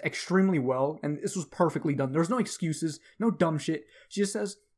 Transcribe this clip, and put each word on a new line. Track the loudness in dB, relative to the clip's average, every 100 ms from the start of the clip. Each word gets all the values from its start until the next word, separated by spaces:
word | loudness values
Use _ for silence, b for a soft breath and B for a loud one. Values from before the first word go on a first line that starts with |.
extremely | -6 -6 2 4 6 4
well, | 2 2 0 -2
and | -4 -4
this | -4 -4
was | -6
perfectly | 0 2 2 -2 0
done. | 0
There | 0
was | 0
no | 0
excuses, | -2 -4 -4 -2 -4 -6 b b
no | 0
dumb | 2 2 2
shit. | -2 -4 -6 b b
She | -2
just | -2
says, | -2 -6 -8 _